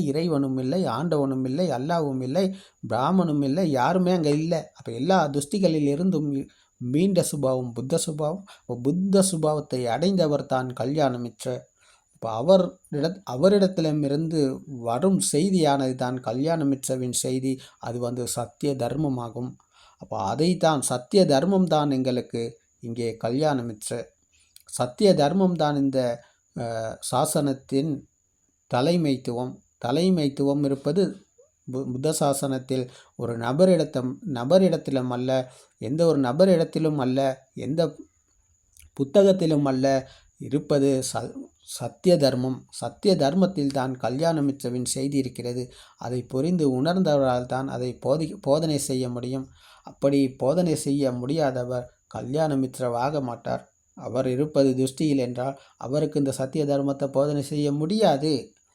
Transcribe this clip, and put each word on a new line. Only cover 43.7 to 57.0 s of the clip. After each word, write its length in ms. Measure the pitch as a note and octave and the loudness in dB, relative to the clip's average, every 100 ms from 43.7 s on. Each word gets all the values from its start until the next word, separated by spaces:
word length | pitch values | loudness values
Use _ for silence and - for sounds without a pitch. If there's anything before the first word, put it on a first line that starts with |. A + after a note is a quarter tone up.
தான் 220 | C3+ C3 C3 | 0 -2 -2
கல்யாணமித்ரவின் 880 | A2+ C3 E3 D#3+ C#3 C#3 B2 B2 | -4 0 0 2 0 -2 -4 -4
செய்தி 320 | B2 C3+ C#3 C#3 | -4 -4 -2 -2
இருக்கிறது. 440 | B2+ B2 A#2+ B2 B2 - - _ | -2 -6 -6 -6 -8 -14 -20 _
அதை 240 | A#2 B2 | -6 -6
புரிந்து 420 | B2 C3+ D#3 F3+ C#3+ | -4 -2 0 2 2
உணர்ந்தவரால் 760 | B2+ D3+ F3+ E3+ C#3+ C3+ B2 B2 | 2 0 2 2 2 2 0 -2
தான் 220 | B2+ C3+ | -4 -4
அதை 220 | B2+ B2 | -6 -6
போதி-, 400 | A#2+ B2 D3+ D#3 - | -4 -2 0 -2 -4
போதனை 380 | C3+ D3+ D#3+ C#3+ | 0 0 2 -2
செய்ய 300 | - C3 B2+ | -2 -2 -4
முடியும். 380 | A#2+ B2 C3 C3+ - - - - | -4 -6 -6 -8 -16 -20 -20 -20
அப்படி 320 | - C#3 C#3+ C3+ | -2 2 2 2
போதனை 460 | C3 B2+ E3 F3 D3+ | 0 0 2 2 0
செய்ய 340 | D3 C#3+ C3 | 0 0 0
முடியாதவர் 760 | B2 B2 D#3+ C#3+ C3 B2 B2+ B2 _ _ | -2 -2 0 0 -2 -4 -6 -8 _ _
கல்யாணமித்ரவாக 1120 | A2 A#2+ D3 D#3 C3+ C3 B2+ B2 A#2+ C3+ D3+ | -10 -4 -2 0 0 -2 -2 -4 0 -2 -2
மாட்டார். 400 | B2+ A#2 B2+ B2 - _ _ - | -4 -6 -6 -6 -8 _ _ -16
அவர் 320 | B2 A#2+ C3 | -6 -2 0
இருப்பது 420 | B2+ D3+ D3 C#3 | 0 2 4 4
துஷ்டியில் 440 | B2+ C3 - D#3 C#3 | 2 -2 0 0 0
என்றால் 380 | B2 B2 C3 C#3 - - | -2 -4 -6 -8 -16 -14
அவருக்கு 420 | A#2+ D3 D3+ D3+ | -4 -2 0 0
இந்த 140 | C3+ | -2
சத்திய 320 | C3 C3 D3+ | -2 -4 -2
தர்மத்தை 420 | C#3+ C#3 C#3 C#3 | 0 0 0 -2